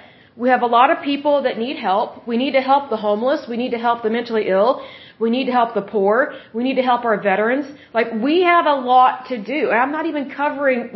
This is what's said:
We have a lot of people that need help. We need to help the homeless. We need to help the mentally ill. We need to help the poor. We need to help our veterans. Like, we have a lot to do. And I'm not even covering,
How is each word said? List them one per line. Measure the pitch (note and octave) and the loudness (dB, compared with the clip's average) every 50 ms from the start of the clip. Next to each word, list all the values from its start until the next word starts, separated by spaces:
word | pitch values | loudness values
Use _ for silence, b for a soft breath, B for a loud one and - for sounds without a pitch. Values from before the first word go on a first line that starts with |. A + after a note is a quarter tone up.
| B B B B B B B | B B B B B B B
We | A3+ A#3+ B3+ | -2 0 2
have | B3+ A#3 | 2 2
a | A#3+ A#3+ | 2 4
lot | A#3+ A#3 B3+ C#4+ | 4 6 6 4
of | E4 E4 - | 4 0 -2
people | C#4+ C#4 C#4 C#4+ D4 C#4+ C#4 B3 | -4 -4 -2 0 0 2 2 0
that | B3 - G#3+ | -2 -2 -4
need | A#3 C4 D#4 D4+ | -6 -6 -6 -4
help. | A#3 F#3+ F#3+ G#3 C4+ - - - - A#3+ | -2 0 0 0 0 -2 -6 -12 -8 -4
We | A#3 A#3 | -2 -2
need | C4 C#4+ | 0 0
to | C4 C4+ | 0 0
help | B3+ C4 C#4 C#4+ C#4 C#4 | 2 2 2 2 2 -2
the | A3 G#3 | -4 -4
homeless. | G#3 G#3 G#3 G#3+ A#3 C4+ D#4 D#4 - A3+ | -2 0 0 0 0 0 -2 -2 -4 -6
We | A#3+ A3+ | -6 -4
need | B3 B3+ | -4 -4
to | A#3+ A3+ | -4 -2
help | A#3 A#3 A#3 A3+ A3 | 0 -2 -2 0 -2
the | G#3+ | -2
mentally | A3+ A#3+ A#3 A#3+ A3+ A3 - - | -2 -2 -2 -2 -2 -2 0 2
ill. | F#3 F#3+ G#3 B3 D4 B B B B B B B B - | 2 2 2 2 0 B B B B B B B B -4
We | A3 A3+ | -2 0
need | A#3 C4 C4 | 0 0 -2
to | B3+ | 0
help | B3 B3 A#3 A#3 - | 0 0 0 0 -2
the | G3+ | -4
poor. | G3 - A3+ G#3 F#3+ G3+ G#3+ B3 D4 D4 B B B B - | -6 -4 -2 0 2 2 2 2 2 0 B B B B -6
We | A3+ B3 | -4 -2
need | C4 C4 | -2 0
to | C4 B3+ | 0 0
help | C4 A#3+ A#3+ A#3 | 0 0 0 0
our | A#3 G#3+ F#3 | 0 0 0
veterans. | F3 G3+ F#3+ G#3 G#3+ A3+ B3+ C#4+ C#4+ - B B B B - | 0 0 0 2 2 0 0 -2 -4 -6 B B B B -2
Like, | A3+ A#3+ A#3 A#3 | -2 -2 -2 -2
we | G#3+ A3+ C#4+ D#4+ F#4 F4+ | -2 0 0 2 2 4
have | F4 F4 E4+ D#4 | 4 4 4 4
a | D4+ C#4+ | 2 0
lot | C4+ B3 B3 B3+ B3+ B3+ - - - - - | 0 2 4 6 6 6 6 2 -2 -6 -8
to | B3+ A3+ | -8 -8
do. | G3 - C4 B3+ A#3 - | -6 -4 -4 -2 0 0
And | G3 A3+ | 2 0
I'm | C4 C#4 | 0 0
not | D4+ D#4 D#4+ | -2 -4 -6
even | E4 D4 D4 C4 - | -4 -4 -6 -6 -6
covering, | - C#4 C#4+ D4 C#4 C4+ C#4+ C4+ B3+ A#3 A#3 - - | -6 -4 -4 -2 -2 0 0 0 0 0 -2 -6 -4